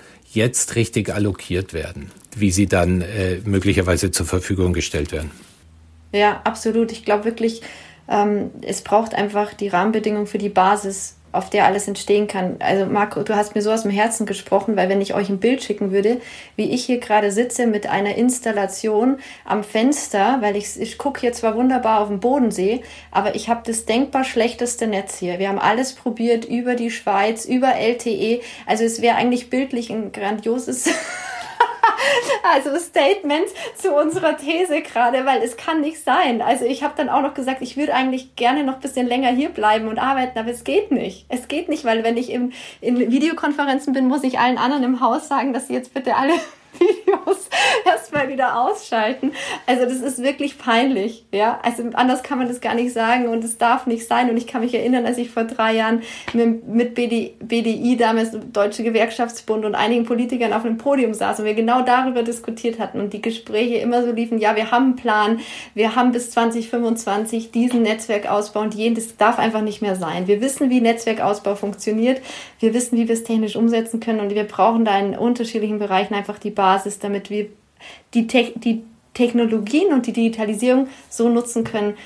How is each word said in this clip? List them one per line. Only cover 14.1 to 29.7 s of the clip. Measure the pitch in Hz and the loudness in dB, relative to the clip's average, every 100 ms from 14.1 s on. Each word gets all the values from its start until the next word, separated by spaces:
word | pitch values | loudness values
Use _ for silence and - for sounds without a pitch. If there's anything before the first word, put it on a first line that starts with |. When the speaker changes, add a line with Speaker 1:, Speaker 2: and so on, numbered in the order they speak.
| - | 0
Speaker 2:
gesprochen, | 208 190 - 196 208 | -4 -6 0 0 2
weil | 202 185 | 0 2
wenn | 196 | 2
ich | 196 | 0
euch | - 196 | -2 -2
ein | 196 | 0
Bild | 233 262 | 2 0
schicken | - 208 202 | -2 -4 0
würde, | 196 208 240 - - - | 2 2 0 -4 -18 -10
wie | - 214 | -4 -2
ich | 247 - | -2 0
hier | 240 | -2
gerade | - 214 202 | 2 2 4
sitze | 196 247 - 240 | 2 0 0 0
mit | 208 - | 0 0
einer | 196 202 | 0 0
Installation | 214 247 247 233 208 190 - 220 208 254 269 - - | 2 2 2 -2 -2 -2 -2 0 2 2 0 -6 -16
am | - 208 | -4 -4
Fenster, | 202 220 247 294 - 202 202 269 | -2 2 2 2 0 2 2 2
weil | 208 202 | 0 0
ich, | 208 - | -4 -8
ich | 226 - | -8 -6
guck | 285 269 | -6 -2
hier | 240 | -2
zwar | 233 226 | 0 -2
wunderbar | 214 254 254 220 220 | 2 2 2 2 2
auf | 208 | 2
den | 202 | 0
Bodensee, | 240 277 233 175 190 247 - - - | 2 2 2 2 0 -2 -6 -18 -4
aber | - 202 | -2 0
ich | 214 - | -2 -2
hab | 233 | -2
das | 233 226 | -2 -4
denkbar | - 226 277 269 | 0 0 0 0
schlechteste | 262 233 233 240 240 - 220 | -2 0 0 0 -6 -2 -2
Netz | 196 196 - | -2 -4 -6
hier. | 180 175 | -6 -2
Wir | 196 | -2
haben | 202 | 0
alles | - 220 262 | 2 2 -2
probiert | - 247 226 233 226 - | -6 -6 -2 0 0 0
über | 233 247 | -4 -2
die | 240 233 | -2 -4
Schweiz, | - - 196 208 226 | -4 -2 0 0 -2
über | - 254 262 | -2 2 2
L | - 226 240 | 2 0 0
T | 240 | -2
E. | - 220 240 - - | -2 0 0 -4 -10
Also | - 220 | -4 0
es | 226 226 | 0 2
wär | 233 - | 2 4
eigentlich | 247 240 - | 2 0 -2
bildlich | 254 269 | -2 -2